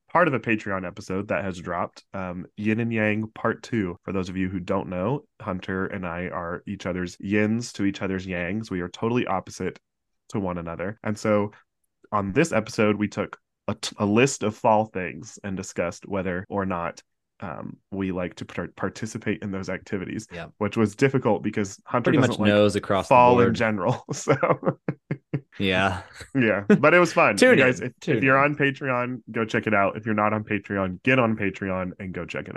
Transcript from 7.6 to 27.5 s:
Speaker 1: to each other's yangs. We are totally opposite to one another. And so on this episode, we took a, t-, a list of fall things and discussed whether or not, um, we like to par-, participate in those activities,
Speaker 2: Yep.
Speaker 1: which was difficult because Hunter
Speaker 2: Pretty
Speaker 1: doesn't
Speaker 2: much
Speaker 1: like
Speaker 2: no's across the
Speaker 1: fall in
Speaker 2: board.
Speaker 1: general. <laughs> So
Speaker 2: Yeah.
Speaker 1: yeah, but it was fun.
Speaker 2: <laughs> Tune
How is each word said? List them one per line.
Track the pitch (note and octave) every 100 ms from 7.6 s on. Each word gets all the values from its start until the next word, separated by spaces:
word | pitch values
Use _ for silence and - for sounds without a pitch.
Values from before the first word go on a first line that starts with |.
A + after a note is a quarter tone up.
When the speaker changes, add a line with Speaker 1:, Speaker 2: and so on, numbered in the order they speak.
| B2
Speaker 1:
to | - G2
each | G2
other's | G2 F#2+ F#2
yangs. | F2 F2 G#2 A2
We | F#2
are | F2
totally | - A2+ B2 -
opposite | F#2 - - F#2 - _ _ _ _ -
to | A2+
one | F#2 F2
another. | E2 E2 F2+ A2
And | A2 G#2+
so | A2 G#2 G2+ - _ _ _ _ _
on | G#2 G2+
this | G#2 E3
episode, | A2 G#2+ - G#2+ G2+
we | G#2+
took | - F#2+ - _ _ -
a, | G#2+
t-, | - -
a |
list | G#2 G#2+ C3 -
of | G#2
fall | G3+ A#2+ G#2+
things | G#2+ F#2+ F2 B1 A#2 -
and | G2+ F#2+
discussed | F#2 - F2 - -
whether | G2 F#2 F2+ G2
or | G2 F#2+
not, | F2+ E2+ - _ _ _ _
um, | G2 A#1+ - - _
we | F#2+ F#2+
like | F2+ F2+
to | -
par-, | G#2 - F2
participate | - G2 - A2 A#2 - G2
in | G#2
those | F#2+ F#2
activities, | F#2 - G2+ F2+ D#2 -
Speaker 2:
Yep. | F2 E2 -
Speaker 1:
which | G#2 A2+
was | G#2+ -
difficult | C3+ C3+ B2 G#2
because | G#2+ G#2+ G2 -
Hunter | - B2+ A#2+
Speaker 2:
Pretty | D#3+
Speaker 1:
doesn't | B2+
Speaker 2:
much | A2
Speaker 1:
like | G#2
Speaker 2:
no's | G#2 G#2
across | G2 - G2 F#2
the |
Speaker 1:
fall | B2+ B2 B2
in | A#2
Speaker 2:
board. |
Speaker 1:
general. | A2+ A2+ G#2+ F#2 B2+ -
<laughs> |
So | C#3+ - C3+ E3+ D#3 F#3 - - - _ D3+ _ C#3+ - -
Speaker 2:
Yeah. | G2 F#2 F#2+ F2+ - - -
Speaker 1:
yeah, | C#3 A2+ G2 G2+
but | G3 D3
it | F3
was | F3+
fun. | F3 D3 G2+
Speaker 2:
<laughs> |
Tune | B3